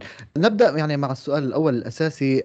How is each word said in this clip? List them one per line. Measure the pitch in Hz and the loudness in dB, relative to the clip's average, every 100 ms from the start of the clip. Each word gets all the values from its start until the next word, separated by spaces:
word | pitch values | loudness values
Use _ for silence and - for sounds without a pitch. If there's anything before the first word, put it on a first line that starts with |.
| - - - 147 | -6 -16 -10 0
نبدأ | 208 208 220 147 | 2 4 4 2
يعني | 151 143 | -2 -2
مع | 139 | -2
السؤال | 135 - 143 | -4 -4 -2
الأول | 135 143 160 123 | 0 0 2 0
الأساسي. | 104 - 160 - 139 131 | -2 -2 -4 0 0 0